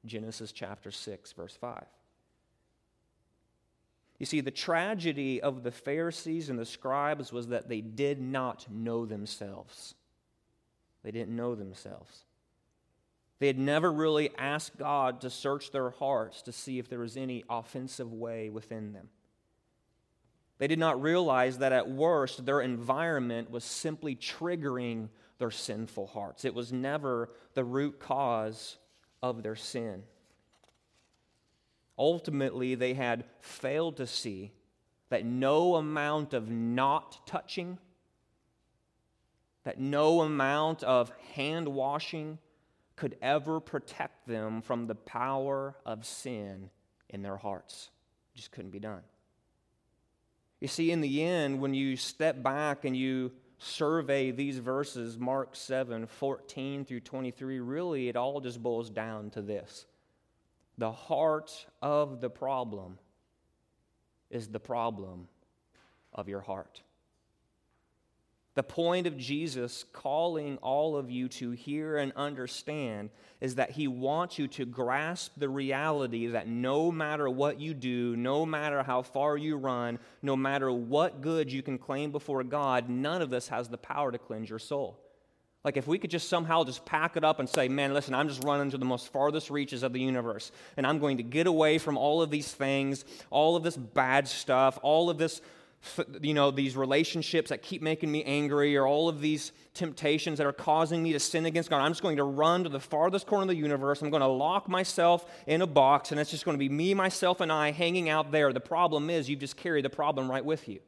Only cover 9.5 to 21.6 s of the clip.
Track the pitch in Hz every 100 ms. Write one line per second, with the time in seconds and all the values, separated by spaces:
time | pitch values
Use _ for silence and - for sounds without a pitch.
9.5 | 95 98 - - - _ _ _ _ _
10.5 | _ _ _ _ _ - 110 110 117 120
11.5 | 113 98 95 - 98 - - _ _ _
12.5 | _ _ _ _ _ _ _ _ _ 139
13.5 | 131 139 147 175 151 160 151 147 - 135
14.5 | 151 - - 139 143 131 123 131 - 139
15.5 | 143 - 139 127 123 139 131 110 - -
16.5 | 117 - 127 120 123 117 117 131 123 -
17.5 | 120 113 135 131 - 120 113 117 113 110
18.5 | 110 107 113 107 101 98 _ _ _ _
19.5 | _ _ _ _ _ _ _ _ _ _
20.5 | _ 139 160 160 131 147 175 170 127 127
21.5 | 127